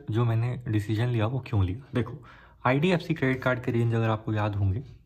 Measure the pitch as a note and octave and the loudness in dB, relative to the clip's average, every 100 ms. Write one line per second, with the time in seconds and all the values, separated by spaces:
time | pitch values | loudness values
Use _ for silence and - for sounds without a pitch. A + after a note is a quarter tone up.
0 | - A2 A#2 A2+ B2 - - G#2+ G2+ G#2+ | -4 0 2 2 0 -4 -2 0 0 0
1 | B2 A#2 A2 C3+ - G#2+ F#2 - - B2 | 0 0 0 -2 -2 0 2 -2 -4 -2
2 | A2+ - - - - - B2 C3+ F3 E3+ | -2 -6 -16 -20 -20 -4 0 2 2 2
3 | - E3 C3 B2+ B2+ B2 B2 A#2 A#2 A2+ | 0 0 0 0 0 -2 0 0 2 2
4 | A2+ G#2+ - G#2+ G#2 G2+ G2+ G#2 - - | 0 0 -2 -2 0 0 0 0 -4 -16